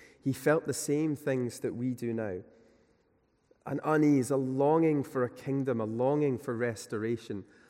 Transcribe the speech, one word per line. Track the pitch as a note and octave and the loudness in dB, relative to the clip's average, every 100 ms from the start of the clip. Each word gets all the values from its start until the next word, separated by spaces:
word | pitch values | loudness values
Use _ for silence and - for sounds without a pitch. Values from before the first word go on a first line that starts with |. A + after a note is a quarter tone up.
| - _ | -20 _
He | C3+ | -4
felt | B2+ D3+ D#3+ D3+ | 0 2 2 0
the | |
same | B2+ - D3 D#3 C#3+ | -4 -2 0 0 -2
things | C#3+ C3 A#2+ - | -2 -2 -2 -4
that | A#2+ A#2+ | -6 -4
we | B2+ | -4
do | B2 A#2+ | -4 -4
now. | A2+ G#2+ F#2 - _ _ _ _ _ _ _ _ _ _ _ - | -4 -4 -8 -10 _ _ _ _ _ _ _ _ _ _ _ -8
An | C#3+ | -4
unease, | - D#3 D3 C#3+ A#2+ | 2 4 6 6 4
a | C#3 | 0
longing | C3 C3 C#3+ D#3+ D#3+ D3 | 0 2 4 6 4 2
for | B2+ C3 | -2 -2
a | A#2+ | -2
kingdom, | - - C#3 C3 A#2 | -4 -4 -2 0 0
a | A2 | -2
longing | A#2 B2+ D3 C#3+ A#2+ | 0 2 2 0 0
for | - A#2 | -4 -2
restoration, | A#2+ A2 - A2 A2 A#2 - G2+ - - | -2 -4 -6 -4 -2 -4 -6 -10 -10 -20